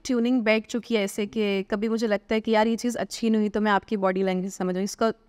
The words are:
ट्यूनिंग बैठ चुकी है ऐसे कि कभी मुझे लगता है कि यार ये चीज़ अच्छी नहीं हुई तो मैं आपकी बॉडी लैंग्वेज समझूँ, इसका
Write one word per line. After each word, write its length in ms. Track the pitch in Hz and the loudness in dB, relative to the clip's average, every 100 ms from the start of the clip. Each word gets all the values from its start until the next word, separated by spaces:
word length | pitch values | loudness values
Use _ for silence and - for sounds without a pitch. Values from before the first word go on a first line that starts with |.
| - | -2
ट्यूनिंग 360 | 247 233 254 | 0 2 2
बैठ 260 | 220 220 220 | 2 2 0
चुकी 280 | 240 - 226 | -6 -2 -2
है 80 | |
ऐसे 220 | 202 - 202 | -2 -4 -4
कि 380 | 226 208 196 | -2 0 -2
कभी 260 | 190 214 220 | -2 -4 -2
मुझे 180 | 220 226 | -2 0
लगता 280 | 202 - 220 | -2 0 -2
है 60 | |
कि 100 | 220 | 2
यार 160 | 220 226 | 2 2
ये 80 | 226 | 0
चीज़ 220 | 240 233 | -2 -4
अच्छी 320 | 226 - 226 | -6 -2 0
नहीं 120 | 220 | 2
हुई 80 | 208 | 2
तो 120 | 214 | 0
मैं 100 | 214 | 2
आपकी 260 | 196 - 214 | 2 0 0
बॉडी 260 | 190 190 | 0 0
लैंग्वेज 300 | 190 185 190 | 0 0 -4
समझूँ, 300 | - 185 185 | -4 -4 -2
इसका 300 | 202 - 226 - | -4 -2 -2 -2